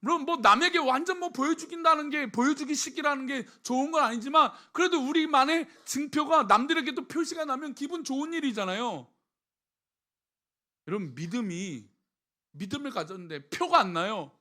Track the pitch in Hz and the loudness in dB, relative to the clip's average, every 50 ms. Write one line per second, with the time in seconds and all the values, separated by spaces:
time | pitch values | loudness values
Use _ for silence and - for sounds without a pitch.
0 | - 240 339 339 285 285 339 302 220 220 208 226 320 359 339 349 311 254 254 262 | 2 0 0 0 0 -2 -2 4 6 6 6 8 6 2 2 2 2 2 0 0
1 | 330 349 381 359 359 349 - - 262 294 330 311 320 - 339 339 330 330 320 302 | 0 -2 -4 -4 -4 -8 -4 -2 0 0 0 -2 -4 -14 -12 0 4 4 4 4
2 | 302 294 277 302 285 233 - 220 240 277 302 277 302 254 302 269 - 320 254 - | 2 -4 -2 -2 -4 -2 0 0 2 2 2 0 -2 -4 -4 -4 -4 -6 -6 -2
3 | 294 294 285 269 269 254 277 262 226 - - _ _ - 247 254 269 294 320 311 | 0 0 0 0 -4 -6 -6 -6 -6 -10 -14 _ _ -4 -2 0 0 0 2 2
4 | 285 226 226 240 214 277 285 320 294 226 - - - _ _ - 349 370 349 330 | 2 2 0 -4 -6 2 4 4 4 4 2 -6 -20 _ _ 0 0 2 2 0
5 | 254 254 302 330 311 302 294 269 262 285 320 330 311 - - - _ - - 262 | 0 2 2 0 0 4 4 4 4 6 4 0 0 -4 -12 -20 _ -8 -6 -4
6 | 294 285 - 294 302 294 320 311 226 196 196 214 247 285 330 330 285 269 277 254 | -4 -2 -2 -2 0 4 4 4 6 8 6 6 6 4 0 0 0 -2 -6 -6
7 | 269 - - 302 339 - 339 330 311 294 269 262 311 302 262 - 277 285 349 339 | -8 -6 -4 -4 -4 -4 -4 -6 -4 -4 -4 -6 -6 -10 -10 -8 -8 -6 -6 -6
8 | 294 - 269 269 294 320 339 330 311 277 226 214 202 185 185 208 247 247 202 147 | -6 -4 -4 -4 -4 -4 -4 -4 -2 -2 -2 -2 -2 -2 -2 -4 -4 -4 -6 -8
9 | 123 _ _ _ _ _ _ _ _ _ _ _ _ _ _ _ _ _ _ _ | -10 _ _ _ _ _ _ _ _ _ _ _ _ _ _ _ _ _ _ _
10 | _ _ _ _ _ _ _ _ _ _ _ _ _ _ _ _ _ - 170 208 | _ _ _ _ _ _ _ _ _ _ _ _ _ _ _ _ _ -8 -6 -6
11 | 196 156 123 123 160 170 175 247 233 196 170 170 190 196 156 120 104 _ _ _ | -6 -8 -8 -10 -10 -6 -4 -4 -4 -4 -6 -6 -6 -8 -10 -12 -14 _ _ _
12 | _ _ _ _ _ _ _ _ _ _ _ 147 156 190 - 285 285 277 247 - | _ _ _ _ _ _ _ _ _ _ _ -12 -10 -8 -8 -8 -8 -6 -6 -6
13 | 160 156 190 185 180 170 160 147 139 _ - - 349 349 359 330 226 190 175 165 | -6 -6 -8 -14 -12 -12 -12 -12 -12 _ -6 -4 -2 4 4 4 4 4 0 -2
14 | 175 202 220 202 156 139 _ _ | -2 -2 -2 -4 -6 -10 _ _